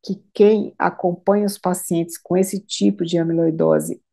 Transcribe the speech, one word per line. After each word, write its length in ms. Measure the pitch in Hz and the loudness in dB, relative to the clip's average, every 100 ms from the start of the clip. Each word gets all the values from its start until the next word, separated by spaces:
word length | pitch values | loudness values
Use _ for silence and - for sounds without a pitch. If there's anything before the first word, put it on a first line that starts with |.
que 200 | - 190 _ | -8 -10 _
quem 400 | - 208 214 - - | 4 4 4 -2 -4
acompanha 680 | 175 - 180 175 - 202 208 | -4 -2 -4 -2 0 0 0
os 120 | 202 | -4
pacientes 600 | 180 180 - 170 170 - | -4 -4 -2 -4 -4 -10
com 200 | - 180 | -2 0
esse 220 | 190 196 | 0 -4
tipo 440 | - - 202 202 | -10 0 0 0
de 140 | 170 175 | -2 0
amiloidose 840 | 165 165 165 160 160 156 160 - _ | 0 0 0 0 2 2 0 -12 _